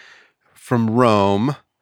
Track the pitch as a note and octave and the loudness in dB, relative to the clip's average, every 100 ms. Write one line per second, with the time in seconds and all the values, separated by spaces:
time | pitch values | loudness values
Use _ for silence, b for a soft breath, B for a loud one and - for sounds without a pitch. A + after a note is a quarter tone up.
0 | b b b b b _ - A#2+ A2+ A#2 | b b b b b _ -6 -4 -2 0
1 | A#2+ G#2 G2 G2 B2+ C#3+ _ _ | 2 2 0 -2 -4 -8 _ _